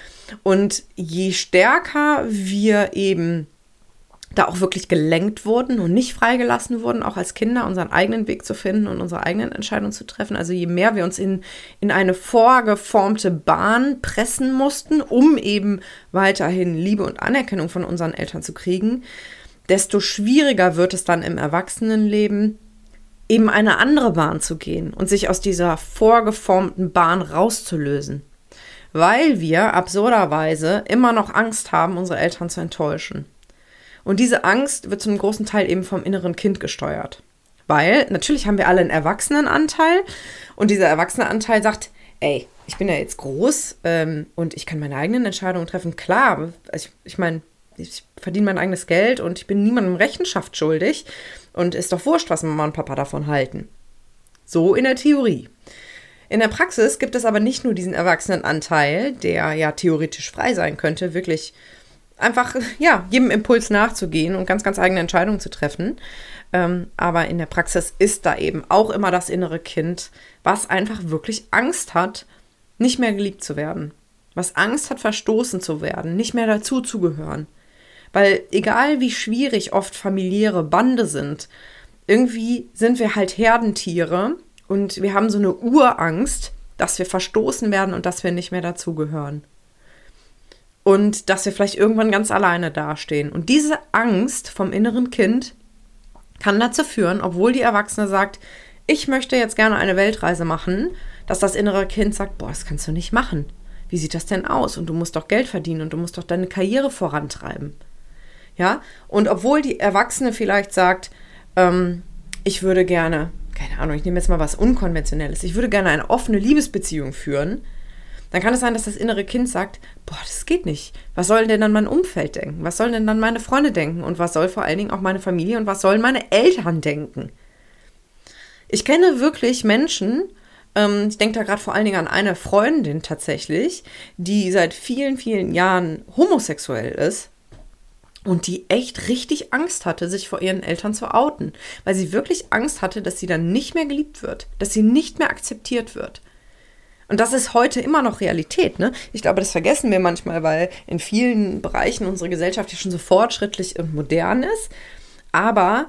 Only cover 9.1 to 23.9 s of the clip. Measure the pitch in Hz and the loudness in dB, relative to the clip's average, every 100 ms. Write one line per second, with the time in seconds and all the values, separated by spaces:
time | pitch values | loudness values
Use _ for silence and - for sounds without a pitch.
9.1 | 170 - 202 233 - 214 214 208 208 - | -4 -4 -2 -4 -6 -6 -4 -4 -8 -10
10.1 | - 208 202 170 180 170 175 214 208 175 | -8 -6 -4 -4 -4 -2 2 2 2 -2
11.1 | 180 190 190 - - - - 202 190 185 | -2 -4 -4 -8 -18 -20 -4 0 2 2
12.1 | 185 - 233 226 262 220 208 - 214 196 | 0 2 6 8 6 4 0 2 2 2
13.1 | 214 190 160 - 160 196 233 277 262 - | 0 0 0 2 2 4 2 2 -2 -4
14.1 | - 226 - 262 262 277 277 - 311 - | -2 -2 -2 0 2 0 -2 0 0 2
15.1 | 240 302 285 202 208 202 196 - - - | 6 6 6 2 0 0 -2 -6 -20 -4
16.1 | 185 196 196 160 185 175 160 185 208 190 | 2 2 2 0 0 0 0 0 0 -2
17.1 | - - 269 254 196 170 - - 175 165 | -2 0 0 0 -4 -4 -4 -4 -4 -4
18.1 | - - 160 151 - 180 180 214 247 - | -4 -8 -8 -10 -8 -4 0 0 -2 -8
19.1 | - - - - - - 190 - 202 - | -20 -20 -20 -20 -10 2 2 4 0 0
20.1 | - 208 277 285 202 185 165 180 185 - | -2 4 6 6 4 4 4 2 0 0
21.1 | 170 170 165 151 170 185 - 220 220 208 | 0 0 -2 -2 -2 -2 -4 0 2 2
22.1 | 208 208 208 214 214 - - - - - | 2 2 2 0 -2 -12 -20 -20 -20 -20
23.1 | - - 220 220 208 214 151 262 | -10 2 4 6 6 4 4 4